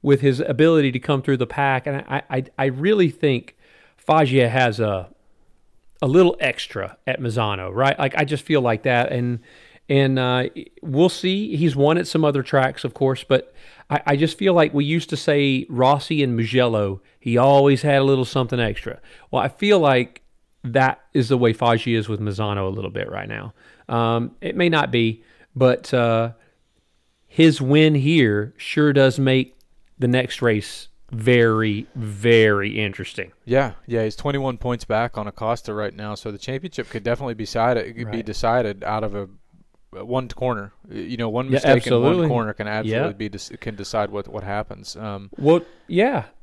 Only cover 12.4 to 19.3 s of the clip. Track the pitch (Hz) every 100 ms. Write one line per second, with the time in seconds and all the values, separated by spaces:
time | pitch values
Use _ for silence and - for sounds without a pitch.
12.4 | 131 139 131 - 135 - 135 131 - 131
13.4 | - - - - - 147 - 143 156 -
14.4 | 196 175 156 147 147 165 - 143 - 147
15.4 | 143 131 - 127 127 143 - 156 135 117
16.4 | 113 127 123 110 101 95 _ _ - 117
17.4 | 135 139 139 139 151 139 135 131 123 135
18.4 | 123 123 113 - - - - - _